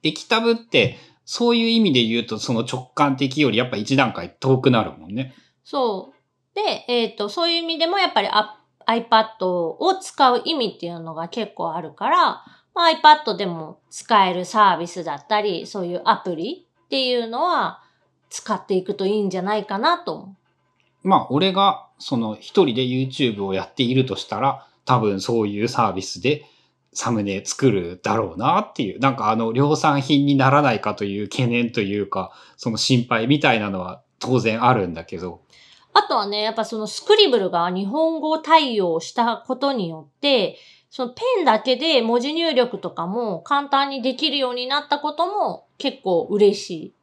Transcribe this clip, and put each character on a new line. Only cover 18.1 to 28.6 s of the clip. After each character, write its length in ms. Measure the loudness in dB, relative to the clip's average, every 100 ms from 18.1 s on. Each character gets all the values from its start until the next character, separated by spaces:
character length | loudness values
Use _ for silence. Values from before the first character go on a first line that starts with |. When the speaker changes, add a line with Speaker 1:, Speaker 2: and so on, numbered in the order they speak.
| _ _
Speaker 2:
使 240 | -16 -6
っ 100 | -6
て 120 | 0 -2
い 80 |
く 120 | -2 -4
と 100 | 0
い 80 |
い 100 | 0
ん 60 | 0
じ 80 | -2
ゃ 40 |
な 140 | -2 -4
い 80 | -4
か 120 | -2
な 220 | 0 0
と 140 | -4
思 220 | -10 -12 -20 _ _ _ _ _ _
う。 40 | 2
Speaker 1:
ま 100 | 2
あ、 100 | 4
俺 240 | 0 2
が 340 | 4 2 2 -10 _
そ 180 | -4 -2
の 180 | -2 -8
一 260 | -2 2 2
人 100 | 2
で 80 |
YouTube 600 | 0 -2 -4 0 -2 0
を 100 | -2
や 120 | -2 -4
っ 80 |
て 100 | -2
い 100 | 2
る 120 | 2 0
と 100 | -4
し 100 | -6
た 140 | -2
ら、 280 | -2 -2 -12 _ 0
多 140 | 2
分 220 | 2 -2
そ 220 | -2 0
う 40 | 0
い 160 | -2
う 40 | -2
サ 240 | 0 0
ー 20 |
ビ 80 | -2
ス 180 | -8 -4
で 260 | -2 -2 -6 _ _ _ _
サ 160 | -8 -4
ム 120 | -2
ネ 200 | -2 -6 -8
作 260 | 0 0
る 280 | 0 -4 -6
だ 120 | -2 -2
ろ 180 | -2 -4
う 20 |
な 240 | 0 0